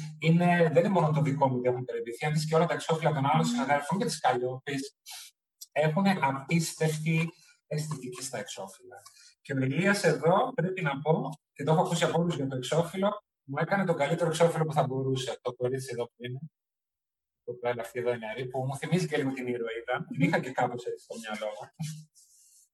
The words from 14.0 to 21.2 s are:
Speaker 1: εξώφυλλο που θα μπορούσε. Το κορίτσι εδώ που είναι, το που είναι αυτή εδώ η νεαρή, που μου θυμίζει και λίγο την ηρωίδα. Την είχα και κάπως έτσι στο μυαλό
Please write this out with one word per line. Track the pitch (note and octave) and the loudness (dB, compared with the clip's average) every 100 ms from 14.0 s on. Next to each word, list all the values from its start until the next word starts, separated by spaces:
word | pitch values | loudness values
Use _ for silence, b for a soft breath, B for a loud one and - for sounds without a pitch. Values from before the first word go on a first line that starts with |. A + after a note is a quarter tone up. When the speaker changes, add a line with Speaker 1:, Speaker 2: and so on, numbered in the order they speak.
| C#3+ E3+ E3+ | 0 2 0
Speaker 1:
εξώφυλλο | D#3 E3 D#3+ | 4 4 4
που | D#3 | 0
θα | D3 B2+ | 0 0
μπορούσε. | C3 C3+ C3 - - | 0 0 -2 -4 -6
Το | B2+ | -6
κορίτσι | B2 B2 C3 C3 | -4 -2 -4 -6
εδώ | B2 | -6
που | A#2 - | -8 -8
είναι, | A#2+ C3 D#3+ _ _ _ _ _ _ _ _ _ | -12 -10 -14 _ _ _ _ _ _ _ _ _
το | - | -14
που | B2 A#2+ | -6 -4
είναι | A#2+ | -4
αυτή | A2+ B2 | -4 -4
εδώ | A#2+ | -2
η | A#2+ | -2
νεαρή, | A2 A2+ B2 | -4 -8 -6
που | - | -4
μου | C3 C#3 | -4 -6
θυμίζει | D3+ F3+ D#3 | -2 0 0
και | D3 | -2
λίγο | C3+ | -2
την | C3 B2 | -4 -4
ηρωίδα. | A#2+ A2+ A#2 - B2+ - | -4 -6 -8 -6 -6 -4
Την | A#2 | 0
είχα | - F3 | 2 2
και | B2+ | -2
κάπως | C3+ B2 B2 A#2 | -2 -2 -4 -8
έτσι | - | -10
στο | - | -10
μυαλό | A2+ | -12